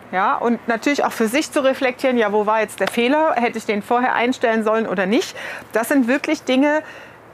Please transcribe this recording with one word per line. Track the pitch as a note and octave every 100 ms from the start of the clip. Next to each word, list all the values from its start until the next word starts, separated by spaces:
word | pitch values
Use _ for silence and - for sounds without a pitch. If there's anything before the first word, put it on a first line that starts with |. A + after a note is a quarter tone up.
| -
ja, | F#3 G#3+ C#4
und | A#3+ A3+ -
natürlich | A3+ C#4+ C#4+ A#3+
auch |
für | - A3
sich | C4 D#4
zu | D#4
reflektieren, | C4 C4 B3+ B3 C4+ A#3+
ja, | G#3
wo | G#3 G#3
war | A3
jetzt | G#3 -
der | F#3+
Fehler? | - A#3+ D4+ D#4 A#3+
Hätte | A#3 A3+
ich | -
den | G#3
vorher | - A#3+ B3+ -
einstellen | A#3+ C4 A#3 A3
sollen | G#3+ A3 A3
oder | F#3 F#3
nicht? | B3+ - - - - -
Das | G#3+ A#3+
sind | C#4+ A#3
wirklich | C#4+ - D#4
Dinge, | - C4 D4 D4+ D#4 - - - -